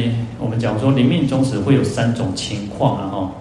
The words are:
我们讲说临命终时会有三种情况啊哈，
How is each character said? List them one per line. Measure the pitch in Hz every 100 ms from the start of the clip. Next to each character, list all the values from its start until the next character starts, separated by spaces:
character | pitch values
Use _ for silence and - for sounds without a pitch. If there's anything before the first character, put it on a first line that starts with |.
| 117 113 - -
我 | 120
们 | 113
讲 | 113 107
说 | 135
临 | 139 131
命 | 170 139
终 | 131
时 | 135 107
会 | 139 131
有 |
三 | - - 117
种 | 117 95
情 | - - 101 -
况 | - 139 -
啊 | 98
哈， | 101 95 -